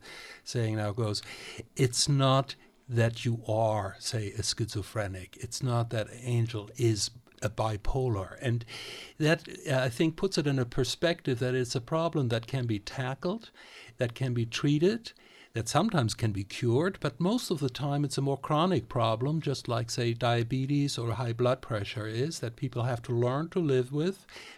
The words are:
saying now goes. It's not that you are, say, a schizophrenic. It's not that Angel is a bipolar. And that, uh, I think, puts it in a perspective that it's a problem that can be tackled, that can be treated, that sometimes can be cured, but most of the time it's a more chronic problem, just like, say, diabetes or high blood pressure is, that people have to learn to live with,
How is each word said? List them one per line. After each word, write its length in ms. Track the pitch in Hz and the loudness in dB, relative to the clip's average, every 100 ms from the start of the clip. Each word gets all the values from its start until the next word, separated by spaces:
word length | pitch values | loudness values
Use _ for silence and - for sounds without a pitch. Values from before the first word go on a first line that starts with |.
| - - - - | -12 -18 -18 -16
saying 340 | - 123 113 110 | -6 -2 0 0
now 160 | 104 | 0
goes. 280 | 104 110 104 - - - - - - | 0 -2 -2 -6 -12 -14 -14 -8 0
It's 340 | 135 120 - | 2 2 2
not 460 | 143 135 135 131 - - _ - | 4 6 4 2 -6 -18 _ -2
that 380 | 117 113 117 120 | 2 2 2 -2
you 160 | 117 - | -2 0
are, 480 | 110 113 107 95 - | 2 2 2 -2 -6
say, 340 | - 113 104 - | -4 -4 -2 -2
a 60 | |
schizophrenic. 960 | - - 117 110 92 - 101 92 90 - | -2 -2 -2 -4 -4 -4 -4 -6 -12 -12
It's 220 | 117 - | -10 -4
not 260 | 131 120 117 | 0 0 0
that 180 | 117 107 - | -2 -4 -6
Angel 480 | 123 120 113 110 101 - | 0 2 2 -2 -8 2
is 320 | 117 107 - - - - | 2 4 0 -6 -20 -6
a 80 | - | -4
bipolar. 880 | - 110 107 - 135 127 104 92 - | 0 -2 0 0 2 2 0 -2 -4
And 240 | 135 120 117 - - - - - | 0 0 -2 -12 -12 -14 -14 0
that, 300 | 151 170 - - - | 2 2 -2 -10 -2
uh, 100 | 131 | 0
I 120 | 131 | 0
think, 260 | 117 165 160 | 2 0 2
puts 220 | 196 190 | 0 0
it 80 | 147 | 2
in 140 | 135 | 2
a 60 | 120 | 0
perspective 760 | - 127 - 170 170 - 120 | 0 0 0 0 0 -2 0
that 160 | 127 127 | 2 0
it's 180 | 123 | 0
a 80 | 139 | -2
problem 460 | 120 160 165 160 127 | -2 0 0 0 0
that 180 | 113 113 | 0 -2
can 220 | 135 123 | -2 0
be 100 | 107 | -2
tackled, 720 | - - 127 135 180 220 - - - - - - | -4 -6 -6 -4 -2 -4 -6 -20 -20 -20 -16 -4
that 160 | 120 | -4
can 220 | 120 131 120 | -2 -2 0
be 100 | 117 | 0
treated, 680 | - 143 147 175 226 - - - - - | 0 2 4 4 2 -4 -18 -20 -20 -8
that 140 | 113 117 | -6 0
sometimes 460 | 139 220 170 113 | 2 4 4 2
can 180 | - 117 | 2 0
be 120 | 98 | 0
cured, 560 | 98 - 120 120 175 190 | -4 -2 2 4 2 0
but 200 | - - | -4 0
most 300 | 175 240 - | 2 2 0
of 100 | 160 | -2
the 100 | 135 | -2
time 360 | - 143 143 147 | -2 -2 0 0
it's 140 | - | 0
a 20 | |
more 160 | 139 135 | 0 -2
chronic 500 | - 151 175 170 117 | 0 2 4 2 0
problem, 540 | 123 113 113 135 160 | 0 2 2 0 0
just 260 | 147 131 - | 0 -2 -2
like, 220 | 117 117 | -2 -2
say, 240 | - 117 | 0 0
diabetes 840 | 117 123 120 117 127 131 143 143 131 | 2 2 2 2 0 2 2 2 0
or 140 | 117 | -2
high 200 | 113 123 | -2 -2
blood 280 | 117 123 127 | 2 2 2
pressure 440 | - 110 101 - 107 | 0 -4 -4 -6 -4
is, 340 | 113 143 165 | -2 -2 -2
that 140 | 117 117 | -8 -6
people 280 | 135 123 | -4 -2
have 180 | 117 120 | -2 -2
to 120 | - | -2
learn 360 | 117 123 135 165 | 0 2 0 -2
to 100 | 190 | 0
live 320 | 160 131 123 | 2 2 2
with, 360 | 143 165 196 - - - | 0 -2 -4 -10 -18 -18